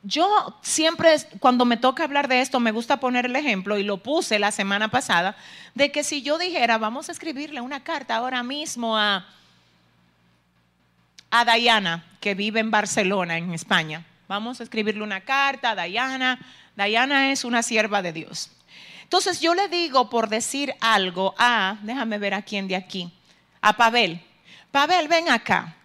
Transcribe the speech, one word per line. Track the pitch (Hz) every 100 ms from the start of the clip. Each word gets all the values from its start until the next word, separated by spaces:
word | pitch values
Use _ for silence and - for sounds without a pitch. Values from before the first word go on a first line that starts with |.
yo | 202 294 370 415 - -
siempre, | - - 320 330 330 302 - -
cuando | 262 247
me | 247 226
toca | 254 254
hablar | 311 285 277
de | 254
esto, | 262 262
me | 233
gusta | 220 233 277
poner | 254 247 247
el |
ejemplo, | 254 294 196 190 208
y |
lo | 202 196
puse | 240 311 - 214
la | 202
semana | 202 196 202 214
pasada, | 247 - 180 185 - - - -
de | 240 285
que | 294
si | 294 294
yo | 247 320
dijera, | 359 330 233 226
"Vamos | 214 247 330
a |
escribirle | 339 330 269 302 294
una | 247 277
carta | - 311 269 226
ahora | 254 254
mismo | 240 285 311 240 233 220
a, | 208 196 185 _ _ _ _ _ _ _ _ _ _ _ _ _ _ _ _ _ _ - _
a | 233
Dayana, | 233 226 233 220 185 165 - _
que | 208
vive | 190 208 220
en | 220
Barcelona, | 220 208 - 185 196 170 165
en | 175
España. | 165 - 185 156 156 170 _ _
Vamos | 202 226 254
a |
escribirle | 233 220 214 214
una | 214 190
carta | - 269 277 269 240
a |
Dayana. | 202 175 208 262 262 254 254 - - _ -
Dayana | 202 226 262 277 269
es | 269
una | 240 233
sierva | 233 220 214 202
de | 175
Dios". | 165 - 170 - _ _ - - -
Entonces | - 359 - 359
yo | 330
le | 349 392
digo, | 349 339 262 247
por | 233 220
decir | 220 - 277 277 -
algo, | 226 214 185 175 190 -
a, | 240 233 190 208
déjame | 208 262 226 208
ver | 202
a | 196
quién | 202 202 190
de | 180
aquí, | 185 190 175 _ _ _ _ _
a | 208 214
Pavel. | 233 240 190 165 _ _ _ - _
"Pavel, | 277 294 359 302
ven | 330 339
acá. | 233 - 180 175 -